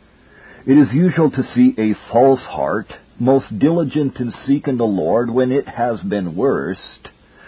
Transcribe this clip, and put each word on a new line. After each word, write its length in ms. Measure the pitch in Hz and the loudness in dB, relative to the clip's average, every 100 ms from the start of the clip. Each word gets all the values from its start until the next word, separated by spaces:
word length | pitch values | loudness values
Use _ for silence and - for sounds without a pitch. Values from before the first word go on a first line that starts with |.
| _ _ _ - - - - | _ _ _ -20 -20 -12 2
It 140 | 143 | 4
is 120 | 120 | 4
usual 380 | 127 180 165 156 | 2 2 2 0
to 140 | 135 120 | 0 -4
see 220 | 123 127 127 | 2 2 4
a 340 | 107 98 - | -2 -2 -2
false 300 | 113 135 131 | 2 4 2
heart 500 | - 78 69 101 - - _ - | -2 -6 -4 -4 -6 -16 _ -4
most 400 | 123 135 - 107 | 2 2 0 0
diligent 580 | 143 170 147 151 139 - | 0 2 -2 -2 -4 -4
in 160 | 120 - - | -8 -8 -2
seeking 300 | 143 147 123 | -2 0 -2
the 60 | |
Lord 460 | 113 95 78 110 120 | 0 0 0 0 0
when 220 | 120 127 | 0 0
it 160 | 139 - | 0 -4
has 340 | - 123 110 | -4 -4 -4
been 340 | 92 104 90 82 | -4 -4 -4 -2
worst, 720 | 135 87 71 95 - - - - _ _ | 0 0 -4 -8 -12 -20 -20 -20 _ _